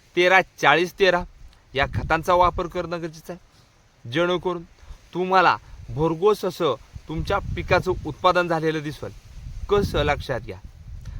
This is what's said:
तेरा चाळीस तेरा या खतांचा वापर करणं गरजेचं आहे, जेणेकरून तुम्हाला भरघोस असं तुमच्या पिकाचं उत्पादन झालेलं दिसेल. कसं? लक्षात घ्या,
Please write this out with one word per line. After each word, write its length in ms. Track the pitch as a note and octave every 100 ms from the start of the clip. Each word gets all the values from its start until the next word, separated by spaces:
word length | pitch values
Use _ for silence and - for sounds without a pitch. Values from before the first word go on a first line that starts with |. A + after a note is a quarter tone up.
| _ F3
तेरा 240 | F3+ F#3 F3 -
चाळीस 320 | D3 D3+ F3 -
तेरा 240 | F#3+ F3 F3+ - - - _ B2
या 100 | C#3
खतांचा 480 | - C3+ D#3+ D#3
वापर 340 | F3+ F3+ E3 F3
करणं 340 | F3+ E3 E3+
गरजेचं 320 | E3 D#3+ -
आहे, 800 | F3 _ _ _ _ _ _ A#2
जेणेकरून 520 | C#3+ F3 F3+ F3+ F3 E3+ - - - -
तुम्हाला 420 | E3+ F#3 F#3+ E3+ G#2 - - -
भरघोस 560 | A#2 D#3+ D#3+ G#3 G3+ F#3+
असं 300 | - D#3+ A2 - - -
तुमच्या 300 | D#3+ D3+ G3+ - -
पिकाचं 360 | - F3+ F3+ F3+ D#3
उत्पादन 420 | C#3 F#3 F3+ F3
झालेलं 360 | D#3+ D#3+ D#3
दिसेल. 280 | D3 C3+ G#2 - - - - - -
कसं? 340 | G3+ G3 D#3
लक्षात 380 | D3 C#3 - A#2+
घ्या, 160 | G#2 F2+ - - - - - -